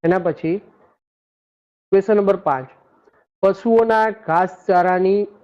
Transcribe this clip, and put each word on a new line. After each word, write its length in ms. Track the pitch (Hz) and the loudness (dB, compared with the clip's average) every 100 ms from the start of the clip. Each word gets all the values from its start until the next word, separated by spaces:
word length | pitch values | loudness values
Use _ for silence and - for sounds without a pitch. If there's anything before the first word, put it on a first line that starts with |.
એના 140 | 165 185 | 0 -2
પછી 400 | 180 147 160 190 - _ _ _ _ _ _ _ _ _ _ _ _ | -2 -6 -6 -6 -10 _ _ _ _ _ _ _ _ _ _ _ _
ક્વેશ્ચન 240 | 196 196 208 | -2 2 0
નંબર 200 | 196 196 | 2 0
પાંચ, 320 | 165 131 131 _ _ _ _ _ _ _ | -2 -4 -6 _ _ _ _ _ _ _
પશુઓના 680 | 196 190 233 226 226 220 220 | -2 0 0 2 2 2 0
ઘાસચારાની 1160 | 214 - 165 185 - - 180 180 185 185 202 202 - | -4 -4 -2 -2 -6 -2 0 2 0 0 0 -2 -10